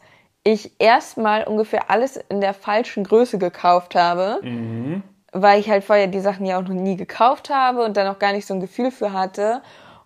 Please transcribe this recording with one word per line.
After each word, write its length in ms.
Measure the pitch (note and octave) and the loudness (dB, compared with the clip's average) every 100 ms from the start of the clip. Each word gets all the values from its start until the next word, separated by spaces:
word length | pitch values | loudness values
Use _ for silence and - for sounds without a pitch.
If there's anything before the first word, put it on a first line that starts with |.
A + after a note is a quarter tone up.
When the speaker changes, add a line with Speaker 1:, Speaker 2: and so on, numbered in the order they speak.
| _ _ _ _ | _ _ _ _
Speaker 1:
ich 280 | G#3 G#3+ - - | 0 0 -2 2
erstmal 640 | G#3+ B3 - - G#3+ G#3+ | 4 4 0 -4 0 0
ungefähr 460 | - G#3+ G#3+ A3 - | 0 -2 -2 -2 0
alles 280 | G#3+ C4+ - - | 0 0 -6 -8
in 140 | G3+ | -4
der 100 | G3 | -2
falschen 520 | G3 G#3+ G#3+ B3 G#3 | -4 -2 -2 -2 -6
Größe 340 | F#3+ A3 B3 G3 | 2 2 2 0
gekauft 560 | F3+ - F3 F3+ - | -4 0 2 2 2
habe, 460 | F3+ F3 F3 F#3+ D4+ | 2 2 0 -2 -4
Speaker 2:
Mhm. 600 | B2 A#2+ A2+ A2+ C3+ F#3+ - _ _ | -6 -8 -8 -8 -6 -8 -10 _ _
Speaker 1:
weil 260 | F#3 G3+ G#3 | 2 4 4
ich 120 | G#3 | 4
halt 120 | G3+ | 0
vorher 260 | G3 G#3 G3 | 4 2 2
die 120 | G3 | 0
Sachen 240 | G3 F#3+ | -2 -2
ja 140 | F#3+ F#3 | -4 -4
auch 40 | |
noch 60 | F#3 | -4
nie 280 | F#3 F#3+ F#3 | -4 -4 -4
gekauft 520 | F#3 - A#3+ D4 - | -6 0 2 0 -2
habe 360 | C#4 B3+ B3 | 0 0 0
und 120 | A3+ G3+ | -2 0
dann 100 | F#3+ | -2
auch 120 | G3 | -2
gar 160 | G3+ | -2
nicht 120 | G3+ - | -2 -4
so 60 | |
ein 80 | F#3+ | -6
Gefühl 300 | F#3 - B3+ | -6 -4 -4
für 240 | - G#3 | -4 -4
hatte. 480 | F#3+ F#3+ F#3+ G#3+ B3+ - - - - | -4 -4 -2 -4 -4 -8 -20 -20 -20